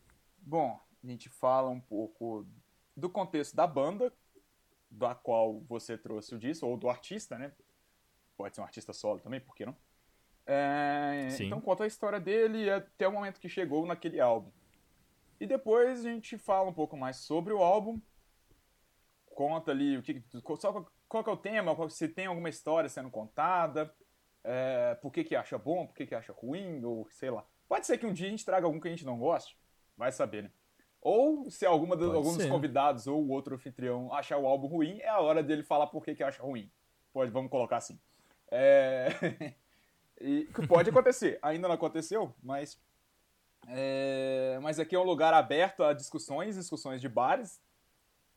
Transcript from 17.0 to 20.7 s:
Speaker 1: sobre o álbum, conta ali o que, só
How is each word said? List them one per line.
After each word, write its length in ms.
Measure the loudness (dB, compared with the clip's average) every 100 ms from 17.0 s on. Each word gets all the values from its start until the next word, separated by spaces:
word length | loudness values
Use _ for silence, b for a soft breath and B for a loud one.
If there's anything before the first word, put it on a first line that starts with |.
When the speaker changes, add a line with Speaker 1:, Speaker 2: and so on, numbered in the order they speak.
| -6 -6
Speaker 1:
sobre 340 | -2 -2 0
o 100 | 4
álbum, 380 | 6 4 2 -8 -12 _ _ _ _ _ _ _ _ _ _ _ _
conta 460 | -4 -2 -2 -2
ali 260 | 0 0 -2
o 40 |
que, 220 | -4 -10 -12 -12 -8 -4
só 140 | -4